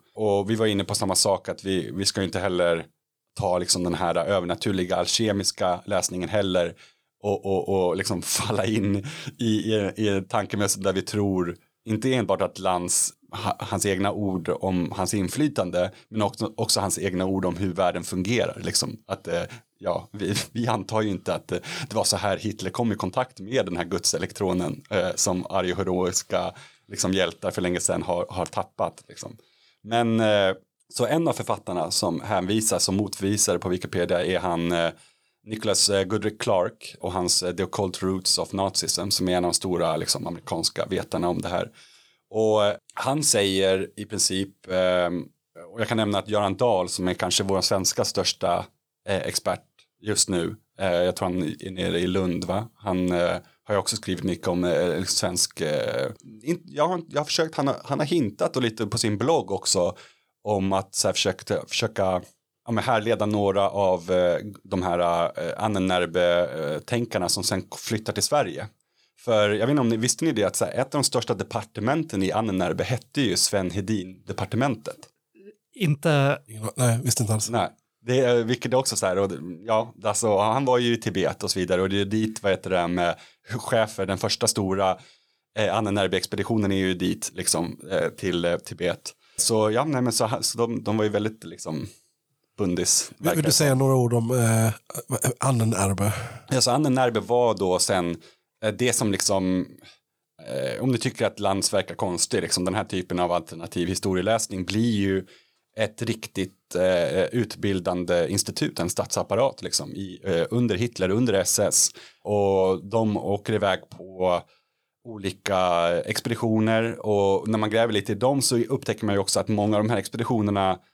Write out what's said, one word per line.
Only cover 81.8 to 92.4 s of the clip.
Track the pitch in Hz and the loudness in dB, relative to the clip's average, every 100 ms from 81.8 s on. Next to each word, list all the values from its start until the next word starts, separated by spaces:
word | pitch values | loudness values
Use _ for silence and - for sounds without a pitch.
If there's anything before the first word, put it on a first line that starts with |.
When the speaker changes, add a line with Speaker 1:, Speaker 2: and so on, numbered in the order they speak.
Speaker 1:
och | 95 | 2
det | 98 | 0
är | 101 | 0
dit, | 110 110 110 | 0 0 0
vad | 101 | 0
heter | 92 90 | 0 0
det, | 90 87 | 0 0
med | 90 87 80 - _ - | 0 0 -2 -10 _ -10
chefer, | 110 - 117 110 - 98 | -8 0 2 2 -2 -4
den | 95 | -2
första | 104 - 92 | -2 0 0
stora, | - 95 95 95 90 - _ _ _ _ 110 | 0 0 2 0 0 -8 _ _ _ _ -2
eh, | 101 104 | 0 0
Annenärbe-expeditionen | 107 104 95 92 - 98 98 110 98 | 0 2 2 0 -2 -4 0 0 2
är | 95 | 2
ju | 92 | 0
dit, | 90 92 - - | 0 -2 -2 -6
liksom, | 92 90 82 87 - - | -4 -2 -2 -2 -8 -4
eh, | 98 82 | -2 -2
till, | - 98 87 85 | -2 -2 0 0
eh, | 85 | -2
Tibet. | - 80 87 85 - - _ - | -4 -4 -2 -4 -10 -18 _ -4
Så | - 110 107 | 0 2 4
ja, | 117 156 | 2 0
nej, | 131 | 0
men | 123 | 0
så, | - 110 113 | 0 0 0
så | - 117 | -2 0
de, | 117 110 | -2 -2
de | - 107 | 0 2
var | |
ju | 107 | 2
väldigt, | 104 110 110 | 2 -2 -4
liksom, | 85 87 82 80 101 - _ _ _ _ | -14 -12 -8 -6 -8 -12 _ _ _ _